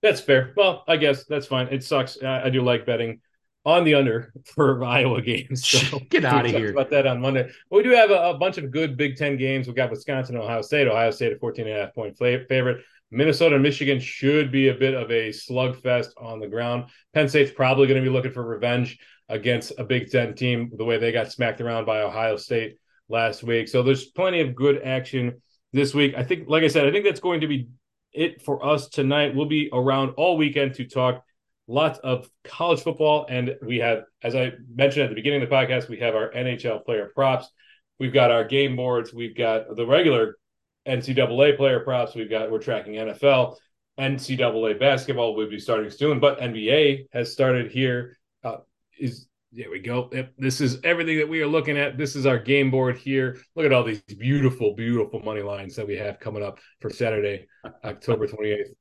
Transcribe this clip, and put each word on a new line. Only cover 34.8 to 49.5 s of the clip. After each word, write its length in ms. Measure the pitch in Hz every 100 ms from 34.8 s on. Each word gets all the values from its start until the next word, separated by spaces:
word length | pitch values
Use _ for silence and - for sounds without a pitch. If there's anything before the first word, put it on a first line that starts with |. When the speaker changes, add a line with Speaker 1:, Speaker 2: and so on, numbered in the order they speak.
| 139 139
Speaker 1:
at 60 | 127
the 80 | 110
beginning 260 | 120 143
of 80 | 127
the 40 |
podcast, 340 | 135 123 127 120
we 100 | 107
have 160 | 117
our 180 | 110 110
N 140 | 120 127
H 180 | 120
L 140 | 123 107
player 320 | - 110 101
props. 380 | - 135 127 - _ _ _ _ _
We've 140 | 131
got 180 | 135 123
our 140 | 117
game 320 | 110 139 139 123
boards. 360 | 127 120 113
We've 240 | 117 117 110
got 380 | 117 110 110
the 100 | 107
regular 540 | 117 147 170 123 110 - _ _ _ _ -
N 160 | 127
C 120 | 127
double 280 | 131 120 120
A 100 | 147
player 280 | 139 135 123
props. 340 | 135 123 117
We've 160 | 120 107
got, 200 | 110 110
we're 100 | 110
tracking 360 | 139 110 104 107
N 120 | 110
F 160 | 104
L, 340 | 143 131 123 - _ _ _ -
N 220 | 135 135
C 160 | - 127
double 300 | 120 110 113
A 80 |
basketball 600 | 104 135 131 - 120 117
will 160 | 107 107
be 80 | 104
starting 320 | - 113 107
soon, 300 | - 147 139
but 200 | 143 139
N 120 | 123
B 180 | 110 107
A 380 | 143 147 135 135
has 200 | 123 117
started 400 | - 131 127 120
here. 440 | 127 131 123 123 _ _ _
Uh, 140 | 120 113 _ _ _ _
is, 280 | 127 117 _ _ _